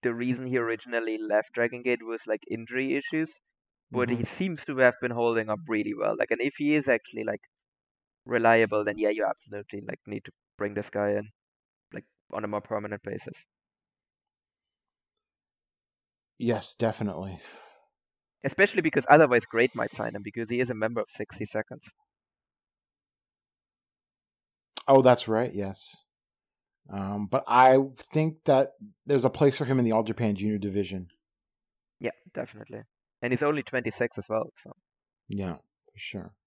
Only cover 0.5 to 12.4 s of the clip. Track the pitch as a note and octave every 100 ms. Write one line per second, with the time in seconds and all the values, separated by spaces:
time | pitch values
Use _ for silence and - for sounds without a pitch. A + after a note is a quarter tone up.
0.5 | B2 A#2 A2+ B2 A#2 A2+ A2 G#2+ G#2 -
1.5 | - A#2 A#2+ B2 A#2+ A2+ A2+ - G#2+ -
2.5 | A2+ A2+ B2 C3+ C3+ - D#3+ D#3+ - _
3.5 | _ _ _ _ B2 B2 A#2+ A#2+ - F#3+
4.5 | D#3+ - C3 B2+ B2 B2+ A#2+ A#2 A2+ G#2+
5.5 | G#2+ - A2 G#2 G#2+ G#2 A2 A2+ A2+ B2+
6.5 | - D3 D3+ C3+ A#2 - A2+ A2+ G#2 _
7.5 | _ _ _ _ _ _ _ - A#2+ A#2
8.5 | A2+ A2 G#2+ G#2 G#2 G#2 A2 G#2 - -
9.5 | G#2 G#2 G2+ G2+ - - G#2+ - _ _
10.5 | _ G2+ G#2 G#2 G2+ G#2 G#2 G#2+ _ _
11.5 | _ _ _ _ - - _ _ -